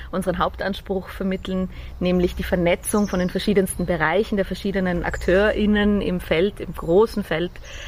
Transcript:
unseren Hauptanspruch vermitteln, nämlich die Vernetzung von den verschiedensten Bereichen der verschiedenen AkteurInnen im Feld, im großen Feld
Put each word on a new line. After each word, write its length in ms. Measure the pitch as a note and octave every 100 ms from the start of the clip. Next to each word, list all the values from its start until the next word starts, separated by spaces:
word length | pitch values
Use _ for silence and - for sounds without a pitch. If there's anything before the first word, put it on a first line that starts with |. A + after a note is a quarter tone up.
| -
unseren 260 | F3+ F#3 F3
Hauptanspruch 720 | E3+ - F#3+ G3 - F#3+ -
vermitteln, 580 | - F#3+ F#3 - F#3 F#3 - - -
nämlich 360 | F3+ F3+ F3+ -
die 80 |
Vernetzung 680 | - F3+ E3+ F3 - G#3+ G3+
von 100 | F#3
den 100 | F3+
verschiedensten 560 | F#3+ - G3+ F#3+ - F3
Bereichen 520 | E3+ D#3 F3+ A3 G3+
der 80 | F#3
verschiedenen 580 | F#3 G3 G3 F#3 F3
AkteurInnen 960 | E3+ - - F3+ G#3 - G#3 G#3 G#3 G3+
im 220 | - F3+
Feld, 400 | - D#3+ G3+ -
im 120 | -
großen 520 | - D#3+ F3+ A3+ G#3+ F#3+
Feld 260 | D#3+ F3 - - -